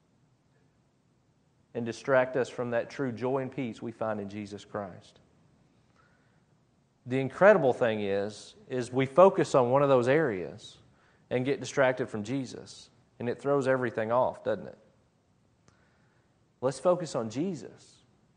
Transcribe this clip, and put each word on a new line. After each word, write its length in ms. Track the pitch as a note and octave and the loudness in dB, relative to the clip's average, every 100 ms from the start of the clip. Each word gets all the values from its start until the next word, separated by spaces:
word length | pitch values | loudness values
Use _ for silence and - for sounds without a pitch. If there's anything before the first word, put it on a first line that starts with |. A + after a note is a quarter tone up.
| _ _ _ _ _ _ _ _ _ _ _ _ _ _ _ _ _ | _ _ _ _ _ _ _ _ _ _ _ _ _ _ _ _ _
and 100 | A#2+ | -8
distract 520 | A#2 A2 - C3 B2+ C3+ | -8 -6 2 4 4 0
us 120 | A#2 | -2
from 220 | - B2 | -4 -4
that 180 | A#2 - | -4 -4
true 220 | - C3+ | -6 -6
joy 280 | G#2+ B2+ C3+ | -4 -2 -2
and 120 | B2+ | -4
peace 320 | - B2 - | -6 -8 -8
we 80 | A#2+ | -12
find 300 | - A2+ G#2+ | -6 -4 -4
in 80 | G2 | -8
Jesus 360 | G#2 G2+ G2+ | -10 -12 -14
Christ. 540 | - G#2+ F#2+ G#2 - _ _ _ _ _ _ _ _ _ _ _ _ _ _ _ _ _ _ _ B2 | -10 -10 -10 -14 -20 _ _ _ _ _ _ _ _ _ _ _ _ _ _ _ _ _ _ _ -4
The 120 | C3 | -2
incredible 540 | C3 - F#3+ G3+ C3+ | -2 6 8 8 4
thing 280 | - A#2+ G#2+ | 2 0 0
is, 540 | G2+ G2 G#2 G#2+ - - - | -2 -2 -4 -8 -18 -20 -8
is 240 | B2+ A#2 | -6 -4
we 140 | B2+ C3+ | -2 2
focus 480 | - F#3+ F#3+ D3 | 6 6 6 2
on 160 | C#3 A#2+ | 2 4
one 120 | C3+ | 2
of 60 | C#3+ | 4
those 180 | C3 A#2+ | 4 4
areas 720 | D3+ D3 F#2+ D2 G2 - - _ _ _ _ - | 2 2 -2 -8 -12 -18 -20 _ _ _ _ -6
and 140 | B2 | -2
get 140 | B2+ A#2+ | -2 -4
distracted 500 | B2 D3 C3 C3 A#2 | -2 2 2 2 -4
from 140 | A2 | -6
Jesus, 680 | G2+ C#3 A#2+ - - - - _ _ - | -6 -6 -8 -12 -18 -20 -20 _ _ -8
and 100 | A#2 | -6
it 120 | - | -4
throws 260 | C#3 C#3+ C3 | 0 2 2
everything 460 | C3 A#2+ A2+ A2 | 2 0 -2 0
off, 320 | A#2+ A#2 - | 0 0 -2
doesn't 240 | A2 G2+ D2 | -6 -6 -8
it? 100 | - _ _ _ _ _ _ _ _ _ _ _ _ _ _ _ _ _ _ | -18 _ _ _ _ _ _ _ _ _ _ _ _ _ _ _ _ _ _
Let's 180 | B2+ C#3 | -4 0
focus 380 | F3+ F3 D#3+ C3+ | 2 2 0 -6
on 120 | A2 | -4
Jesus 680 | A#2 F#3+ C#3+ - - - _ _ _ _ | -4 -4 -6 -12 -18 -20 _ _ _ _